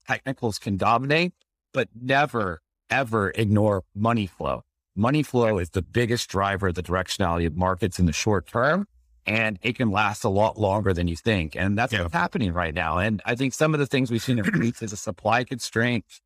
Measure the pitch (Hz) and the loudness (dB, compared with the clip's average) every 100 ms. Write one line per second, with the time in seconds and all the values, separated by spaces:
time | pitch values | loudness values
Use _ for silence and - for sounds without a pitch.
0 | - 113 131 135 117 104 117 98 98 117 | -6 -4 -4 -4 -4 -2 -4 0 2 2
1 | 135 156 175 - _ _ _ 135 113 113 | 2 0 0 -6 _ _ _ -4 -4 -4
2 | 123 135 147 120 95 80 _ _ - 123 | 0 2 2 0 -4 -6 _ _ -4 -2
3 | 127 110 98 - 107 104 107 98 - 101 | 0 0 0 2 2 4 4 2 -4 -2
4 | 113 117 95 - 73 62 - _ _ 92 | 0 0 -2 -4 -4 -4 -8 _ _ -2
5 | 117 151 139 123 113 101 85 95 82 117 | 2 2 2 2 2 2 -2 -4 -2 0
6 | 117 120 - 98 98 98 95 87 85 92 | 0 -2 -2 -2 0 0 -2 -2 -2 -2
7 | 90 - 92 85 82 78 92 90 98 - | -2 -2 0 0 0 0 0 0 -2 2
8 | 90 - 110 98 - 117 135 180 202 _ | 0 2 0 0 0 0 2 0 -2 _
9 | _ _ - 110 110 101 117 123 117 98 | _ _ -2 0 0 -2 -4 0 0 2
10 | 104 107 110 98 110 - 101 104 98 87 | 0 0 0 2 2 2 0 2 0 0
11 | 87 85 117 101 78 - 95 104 127 107 | 0 -2 0 0 -2 -2 -2 0 0 -2
12 | 85 170 180 180 101 85 85 80 80 85 | 0 -2 -2 0 -2 0 -2 -2 -2 0
13 | 107 104 110 120 135 - 156 151 139 135 | 0 -2 -2 -2 -2 0 0 0 0 -2
14 | 123 117 - 123 101 190 117 - 110 104 | 0 -2 -2 -2 0 0 0 -4 -8 -10
15 | - 98 107 120 127 127 - 113 123 117 | -10 -4 0 2 0 -6 -4 0 0 0
16 | - - | -6 -16